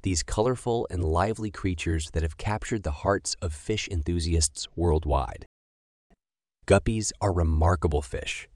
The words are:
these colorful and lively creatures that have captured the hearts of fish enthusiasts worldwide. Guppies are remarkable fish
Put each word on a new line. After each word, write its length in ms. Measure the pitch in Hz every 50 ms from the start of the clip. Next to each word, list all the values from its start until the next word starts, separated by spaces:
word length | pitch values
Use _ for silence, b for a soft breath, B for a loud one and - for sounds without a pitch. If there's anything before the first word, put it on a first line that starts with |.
| -
these 180 | 95 92 85 -
colorful 640 | - - - 107 127 127 123 - 120 117 117 - -
and 140 | - 90 87
lively 480 | 80 80 85 92 107 113 110 110 107
creatures 600 | - - - 95 90 - - 85 82 80 78 -
that 100 | - 82
have 160 | 80 82 -
captured 460 | - - 104 107 107 - - 123 110 -
the 80 | 85
hearts 440 | 73 - - 92 101 90 - - - -
of 100 | - 87
fish 380 | 78 - - - 110 104 - -
enthusiasts 760 | - 85 76 - 87 87 80 85 82 82 82 - - - - - -
worldwide. 720 | - 85 87 78 78 - 73 73 71 64 - - - - - _ _ _ _ _ _ _ _ _ _ _ _ _ _ _ _ _ _ _ _ _ _ _
Guppies 460 | - 101 98 - - 113 110 104 - - _
are 140 | 101 101 90
remarkable 720 | 87 85 80 80 78 80 85 90 80 - 82 76 73 -
fish 440 | - - - - - - - - _ -